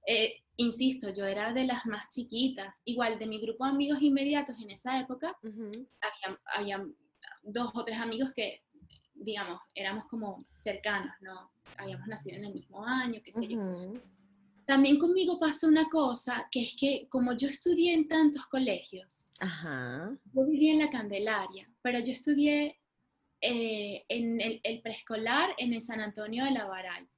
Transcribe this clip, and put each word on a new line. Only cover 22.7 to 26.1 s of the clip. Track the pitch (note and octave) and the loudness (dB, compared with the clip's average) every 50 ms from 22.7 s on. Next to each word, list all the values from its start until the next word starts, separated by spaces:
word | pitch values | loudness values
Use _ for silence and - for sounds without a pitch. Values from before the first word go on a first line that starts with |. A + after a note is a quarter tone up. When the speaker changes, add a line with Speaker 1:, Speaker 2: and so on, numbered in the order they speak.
| - _ _ _ _ _ _ _ _ _ _ _ _ _ | -4 _ _ _ _ _ _ _ _ _ _ _ _ _
Speaker 1:
eh, | - A#3+ B3 A#3 A#3 A3+ A3 G#3+ G#3 G3+ G3+ - - _ | 0 0 0 0 -2 -2 -2 -4 -4 -6 -8 -10 -4 _
en | - A#3+ A#3 A#3 A3+ A#3 | -2 0 0 0 0 0
el, | G3 A3+ A3 - _ | 0 -2 -2 -4 _
el | G#3+ A3+ A#3 _ | -6 -6 -4 _
preescolar | A3+ G#3+ - - - A3+ A3 A3 A3+ B3 C#4+ E4 F#4+ F#4 - | -10 -10 -10 -8 -8 -6 -4 0 2 2 2 2 2 0 -2
en | B3 A#3+ A#3 | -2 -2 -2
el | A3+ | -2
San | A3+ A#3 A#3 A3 | -4 -6 -6 -4
Antonio | G#3+ G#3+ | -4 -6